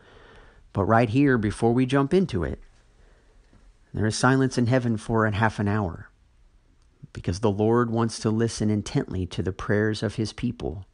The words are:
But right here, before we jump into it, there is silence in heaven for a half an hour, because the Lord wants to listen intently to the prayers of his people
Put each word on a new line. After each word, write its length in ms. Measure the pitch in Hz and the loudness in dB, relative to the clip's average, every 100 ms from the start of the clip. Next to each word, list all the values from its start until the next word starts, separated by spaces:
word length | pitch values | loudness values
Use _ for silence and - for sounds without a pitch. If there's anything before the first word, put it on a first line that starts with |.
| - - - - - - - | -14 -20 -20 -20 -20 -20 -8
But 100 | 98 | -2
right 240 | 98 113 120 | 4 4 4
here, 300 | 123 143 123 | 4 4 4
before 340 | 107 - 117 | 0 0 2
we 140 | 120 127 | 2 2
jump 260 | 139 139 | 2 2
into 320 | 180 180 92 | 2 0 -2
it, 160 | 71 - - - _ _ - _ _ _ _ - - _ _ | -4 -6 -12 -20 _ _ -20 _ _ _ _ -20 -20 _ _
there 100 | 90 | -2
is 100 | 107 | -2
silence 440 | - 127 135 131 127 | 2 2 4 2 0
in 80 | 117 | 2
heaven 320 | 131 120 107 | 2 0 -2
for 260 | - 113 | -2 0
a 100 | 110 | 2
half 240 | 98 110 - | 2 0 0
an 100 | 101 | -2
hour, 420 | 107 95 85 - _ _ _ _ _ _ _ _ _ - | 0 -2 -6 -16 _ _ _ _ _ _ _ _ _ -18
because 260 | - - 92 | -8 -6 -2
the 100 | 110 | -2
Lord 380 | 98 107 117 120 | 2 2 4 2
wants 300 | 113 113 - | 0 -2 -2
to 100 | 113 | -2
listen 400 | 110 117 - 107 | 0 0 0 0
intently 560 | 104 - 139 - 92 90 | 0 -2 -4 -4 -6 -6
to 140 | - | -4
the 100 | 90 | -6
prayers 500 | - - 104 107 104 | -6 -2 0 0 -2
of 140 | 107 - | -4 -4
his 180 | 107 | -6
people 500 | - 120 117 67 87 - | -4 -6 -6 -8 -8 -14